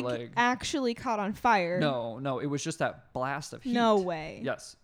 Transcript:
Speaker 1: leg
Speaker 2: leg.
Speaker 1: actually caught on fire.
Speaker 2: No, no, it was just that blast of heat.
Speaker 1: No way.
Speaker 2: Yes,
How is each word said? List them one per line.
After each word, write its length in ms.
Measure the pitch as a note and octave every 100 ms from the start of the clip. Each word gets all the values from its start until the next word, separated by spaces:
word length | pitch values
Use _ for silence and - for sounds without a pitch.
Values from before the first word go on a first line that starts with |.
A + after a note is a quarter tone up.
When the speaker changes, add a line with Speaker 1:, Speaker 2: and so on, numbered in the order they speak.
Speaker 1:
leg 40 |
Speaker 2:
leg. 280 | B3 A#2 - A3+
Speaker 1:
actually 560 | A#3+ B3 - D4+ B3
caught 240 | A3+ C4 G#3+
on 140 | G3+
fire. 480 | - A#3+ G#3 E3+ F3+
Speaker 2:
No, 380 | D3+ B2 A#2 A2+
no, 200 | C#3 B2+
it 60 | C#3+
was 160 | C#3+
just 160 | D#3+ -
that 320 | B2+ - -
blast 400 | C3 C3 C#3+ -
of 80 | A#2
heat. 100 | B3
Speaker 1:
No 240 | A#3+ A3+ G#3
way. 420 | F3+ D#3+ D#3+ G#2
Speaker 2:
Yes, 320 | B2+ - - -